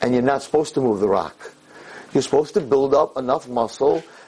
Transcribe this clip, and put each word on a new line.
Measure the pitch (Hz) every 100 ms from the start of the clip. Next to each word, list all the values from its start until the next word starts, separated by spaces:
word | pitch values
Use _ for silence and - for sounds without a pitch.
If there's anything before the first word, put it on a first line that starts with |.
And | 123
you're | 123
not | 123 139
supposed | - 151 156 -
to |
move | 127 101
the | 101
rock. | 95 80 - - - _ - - - -
You're | -
supposed | 127 139 151
to | 208
build | 139 139 135
up | 135 156 -
enough | 127 151 127
muscle | 123 113 - 139 165 - -